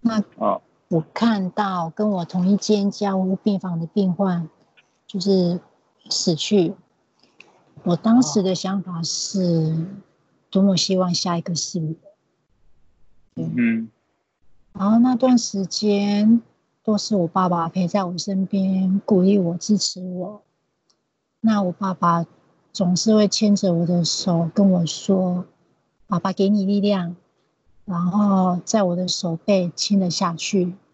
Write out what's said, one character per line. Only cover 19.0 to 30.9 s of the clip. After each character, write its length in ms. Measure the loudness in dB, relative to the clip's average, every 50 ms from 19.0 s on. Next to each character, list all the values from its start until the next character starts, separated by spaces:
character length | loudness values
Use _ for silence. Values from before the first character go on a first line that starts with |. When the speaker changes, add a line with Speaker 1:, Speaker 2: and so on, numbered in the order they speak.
| 0
Speaker 1:
鼓 160 | 2 2 4
励 180 | 4 4 4 4
我、 160 | 2 0 -4
支 220 | -6 -2 0 0 0
持 240 | 0 -4 -6 -8
我。 400 | -12 -10 -8 -8 -10 -10 -12 -18 _ _ _ _ _ _ _ _ _ _ _ _ _ _ _ _ _ _ _ _
那 240 | 0 0 2 2 0
我 80 | -2
爸 220 | -4 _ -4 -6 -4
爸 320 | 0 0 0 2 0 -2 -4 _ _ _ _ _ _ _ _ _
总 200 | -2 0 0 2 0
是 180 | 2 4 4
会 140 | 4 4 4
牵 260 | 2 0 2 2 2
着 180 | 2 2 2 2
我 120 | 2 2
的 180 | 0 0 0 0
手 480 | 0 -2 -4 -2 0 0 0 0 0 2
跟 180 | 4 4 4
我 140 | 4 4 0
说 600 | -2 -4 -8 -2 0 0 2 2 0 -2 -4 -6 -10 _ _ _ _ _ _ _ _ _ _ _
：“爸 140 | _ -4 -2
爸 140 | -2 -4 0
给 160 | 0 2 2
你 160 | 2 2 2
力 160 | 2 0 0
量。” 340 | 2 2 0 0 -2 -4 -8 -12 _ _ _ _ _ _ _ _ _ _ _ _ _
然 260 | -8 -6 -2 -2 0
后 480 | 2 2 2 4 4 4 2 2 0 -2 -4
在 180 | -2 -2 0 0
我 120 | 0 0
的 120 | -2 -2 -4
手 300 | -4 -4 -4 -4 -6 -6
背 340 | _ 0 2 2 2 -2 -4
亲 280 | -6 -4 0 2 2
了 80 | 2 0
下 240 | -2 -2 -2 -4 -4
去。 400 | -4 -8 -2 0 0 0 -2 -4 -10 _ _